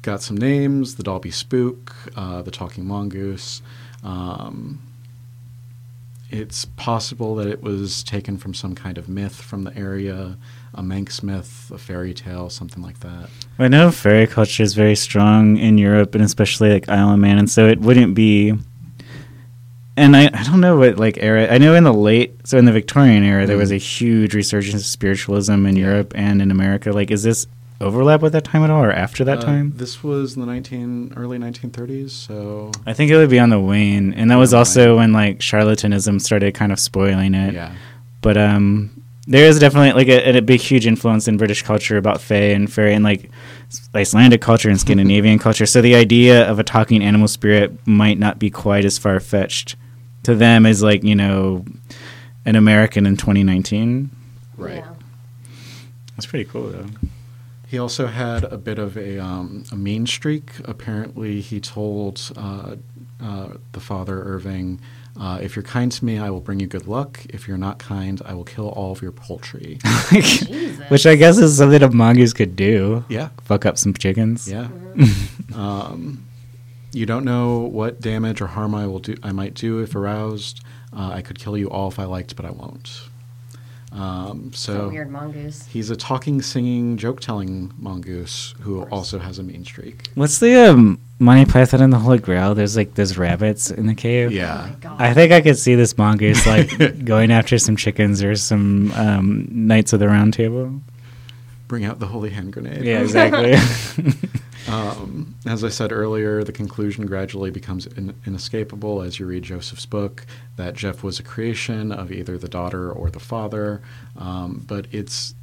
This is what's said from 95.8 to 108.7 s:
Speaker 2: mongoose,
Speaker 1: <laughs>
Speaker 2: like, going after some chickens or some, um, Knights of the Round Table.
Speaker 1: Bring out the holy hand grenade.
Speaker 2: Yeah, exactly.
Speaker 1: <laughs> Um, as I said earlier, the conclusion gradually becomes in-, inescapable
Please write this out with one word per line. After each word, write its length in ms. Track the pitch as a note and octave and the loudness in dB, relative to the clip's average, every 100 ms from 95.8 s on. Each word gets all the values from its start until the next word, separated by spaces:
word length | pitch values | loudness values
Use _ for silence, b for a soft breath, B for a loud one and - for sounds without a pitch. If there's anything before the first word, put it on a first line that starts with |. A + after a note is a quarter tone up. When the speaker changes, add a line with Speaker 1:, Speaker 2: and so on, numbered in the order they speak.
| A#2 - | 2 2
Speaker 2:
mongoose, 500 | G#2 G#2+ G#2+ A#2+ - | 0 2 2 2 4
Speaker 1:
<laughs> 80 | |
Speaker 2:
like, 480 | A2 D3 - C3 B2 | 4 2 0 0 0
going 280 | B2 A2 A2 | -2 2 4
after 260 | A#2 A2 A#2 | 2 2 0
some 200 | - G#2 | 0 -2
chickens 460 | - G2+ G#2 G2+ | -4 -2 -2 0
or 140 | G2 G#2 | -2 -4
some, 560 | - G#2+ G2+ G2+ G2+ | -2 0 0 0 -2
um, 560 | - G#2+ G2+ F#2+ G#2 - | -2 -2 0 -2 -4 -6
Knights 440 | A#2 A2 A2 G#2 | -4 2 2 2
of 60 | G#2 | 0
the 80 | G#2 | 2
Round 260 | G#2 G#2+ | 2 2
Table. 480 | A2 A2+ B2 B2+ C3+ - b b b b b b b - | 0 -4 -4 -8 -12 -16 b b b b b b b -12
Speaker 1:
Bring 200 | A#2+ G#2 | -8 -8
out 120 | - | -8
the 80 | G2+ | -10
holy 200 | A2+ G#2+ | -10 -10
hand 220 | G2+ F#2+ | -10 -14
grenade. 320 | A2 A#2 D3 | -14 -14 -8
Speaker 2:
Yeah, 160 | A#3+ A3+ | -4 -2
exactly. 540 | - - - D4 A#2+ C3 | 0 2 2 2 4 4
Speaker 1:
<laughs> 720 | A#2+ - - - D#3 - F#3 - B B - | 2 -4 -8 -4 -4 -4 -8 -10 B B -10
Um, 640 | A2 G#2 - G2 - - - A#2 | -8 -8 -10 -14 -14 -16 -14 -10
as 180 | A2+ | -8
I 60 | A2 | -8
said 220 | - A2 | -8 -6
earlier, 520 | A2+ A2 A2 G#2+ G#2+ | -6 -6 -4 -4 -6
the 80 | G#2 | -8
conclusion 540 | - G#2 - G#2 G2+ G2+ | -10 -12 -8 -8 -8 -10
gradually 440 | F#2+ F#2+ G2 F#2+ | -10 -10 -10 -10
becomes 360 | F2+ - F#2 - | -12 -12 -14 -14
in-, 260 | - G2 - - | -14 -14 -14 -14
inescapable 760 | F#2+ - A2+ G#2+ | -12 -10 -10 -10